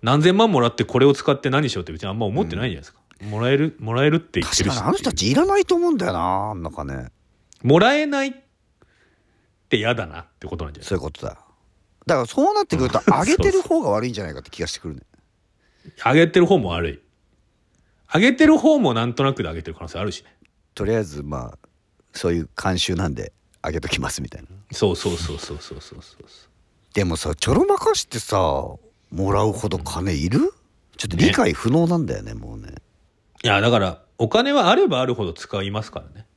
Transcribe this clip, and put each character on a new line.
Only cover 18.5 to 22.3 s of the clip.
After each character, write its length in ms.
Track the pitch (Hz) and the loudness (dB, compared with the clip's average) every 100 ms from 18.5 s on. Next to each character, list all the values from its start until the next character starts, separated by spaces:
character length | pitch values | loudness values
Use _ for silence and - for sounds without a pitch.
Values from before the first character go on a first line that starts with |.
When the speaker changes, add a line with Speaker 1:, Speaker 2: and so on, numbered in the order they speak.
| 311 | 8
Speaker 1:
方 200 | 294 302 | 6 4
も 160 | 185 | 4
な 100 | 113 | 2
ん 100 | 117 | 0
と 100 | 117 | 0
な 100 | 135 | 0
く 80 | 131 | 0
で 60 | 90 | -4
あ 60 | |
げ 80 | 80 | -6
て 80 | 80 | -10
る 60 | 80 | -14
可 60 | |
能 60 | 85 | -12
性 100 | - | -8
あ 60 | |
る 80 | 104 | -8
し 100 | - | -8
ね。 140 | _ _ _ _ _ | _ _ _ _ _
Speaker 2:
と 100 | - | -8
り 100 | 104 | -2
あ 60 | 113 | 0
え 40 | |
ず、 200 | 98 73 | -2 -8
ま 300 | 71 69 62 | -10 -10 -10
あ、 140 | - _ _ _ _ _ | -16 _ _ _ _ _
そ 180 | - 87 | -6 -2